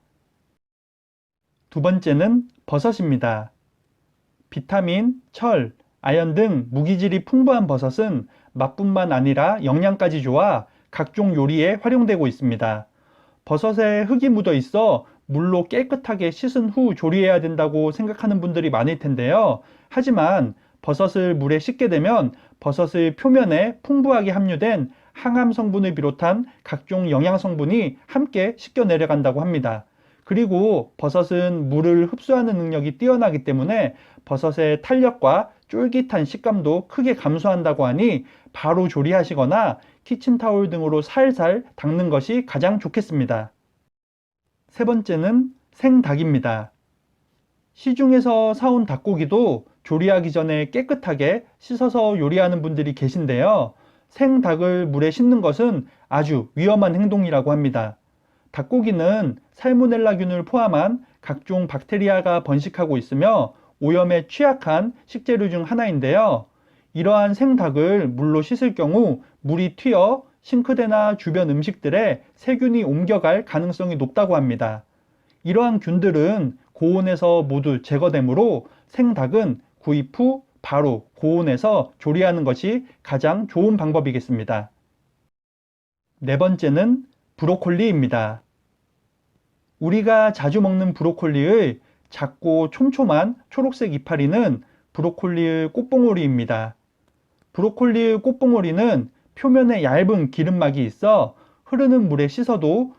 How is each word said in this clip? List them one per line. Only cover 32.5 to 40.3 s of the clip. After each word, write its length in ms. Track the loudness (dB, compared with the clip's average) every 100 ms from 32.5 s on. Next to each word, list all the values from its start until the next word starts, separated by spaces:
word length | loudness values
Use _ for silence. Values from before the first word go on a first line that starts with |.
| -2
능력이 400 | -2 -4 -4 -2
뛰어나기 460 | 0 2 2 0
때문에 520 | -2 -2 0 -2 -2 -6 -20 -20 -8
버섯의 560 | -4 -2 0 0 0
탄력과 720 | 0 2 2 2 2 2 0 _ _
쫄깃한 560 | -4 -2 -2 -2 -2 -4
식감도 640 | -4 -2 -2 0 -2 -4
크게 280 | -2 -2 0
감소한다고 680 | -2 -2 0 0 -2 0 0
하니 400 | 2 0 0 -6 _ _
바로 340 | -6 -2 0 0
조리하시거나 920 | 0 0 0 0 0 0 2 0 -4 _ _
키친타올 680 | -8 -4 0